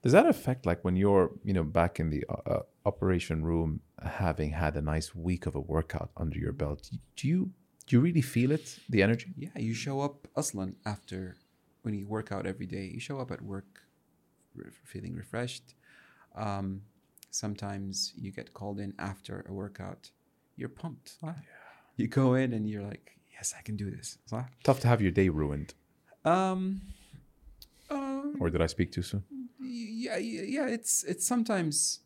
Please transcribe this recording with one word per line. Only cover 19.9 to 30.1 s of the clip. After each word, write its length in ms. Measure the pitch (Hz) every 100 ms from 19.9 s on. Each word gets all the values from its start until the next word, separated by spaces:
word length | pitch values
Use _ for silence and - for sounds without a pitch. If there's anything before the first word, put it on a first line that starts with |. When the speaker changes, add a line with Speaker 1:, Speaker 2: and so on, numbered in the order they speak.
| 95 - _ _ _ _ -
Speaker 2:
you're 140 | -
pumped, 500 | - 165 131 - -
صح? 140 | 156 165
Speaker 1:
Yeah. 80 | - - - - _ -
Speaker 2:
You 100 | 113
go 260 | 135 131 127
in 180 | 131
and 140 | 113 107
you're 180 | 104 101
like, 260 | - _ _ _
"Yes, 200 | - - -
I 40 |
can 140 | - 104
do 160 | 101
this," 260 | - - - -
صح? 160 | 110 127 -
Speaker 1:
Tough 160 | - 131
to 60 | 120
have 140 | 117
your 100 | 98
day 180 | 98 95
ruined. 440 | 76 73 71 73 - _ _ _ - -
Speaker 2:
Um, 560 | 180 190 185 190 190 - - - - - _ - - - _ -
um, 460 | 285 269 269 285 294
Speaker 1:
Or 100 | 85
did 120 | 82
I 60 | 82
speak 240 | - 87
too 120 | -
soon? 200 | 90 101 - 277 240 _
Speaker 2:
y-, 320 | 262 240 220 226
yeah, 120 | 254